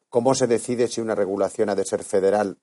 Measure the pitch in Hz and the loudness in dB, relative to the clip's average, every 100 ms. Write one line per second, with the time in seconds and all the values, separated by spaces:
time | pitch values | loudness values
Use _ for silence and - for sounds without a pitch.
0 | _ 123 120 127 123 113 - 120 117 - | _ 0 2 2 2 0 0 0 0 -2
1 | 113 104 95 98 95 - 104 98 95 101 | -4 -2 -2 0 -2 0 -2 0 -2 -4
2 | - 101 95 104 101 82 | -2 0 2 2 0 -4